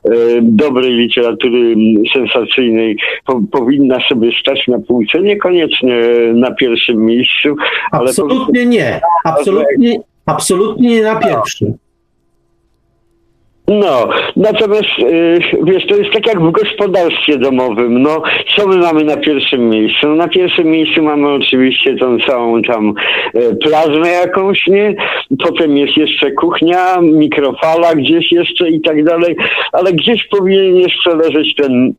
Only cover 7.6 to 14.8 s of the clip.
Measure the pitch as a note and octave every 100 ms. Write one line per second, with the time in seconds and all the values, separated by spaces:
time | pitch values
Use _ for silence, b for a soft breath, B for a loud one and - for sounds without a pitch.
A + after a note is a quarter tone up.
7.6 | B B B D3+ B2+ C3 D3+ C4 C4 B3
8.6 | B3 A#3 B2+ - E3+ E3+ D#3 D3 C#3+ -
9.6 | A3+ C3+ A#3+ A3+ - _ - - - F#3
10.6 | G#3+ G#3+ A#3+ A#3 G#3+ G#3+ - A#2+ G2+ -
11.6 | G#2 - _ _ _ _ _ _ _ _
12.6 | _ _ _ _ _ _ _ _ _ _
13.6 | - G#3 G3 B2+ G#2 B B - G#3 G#3+
14.6 | G#3+ G#3+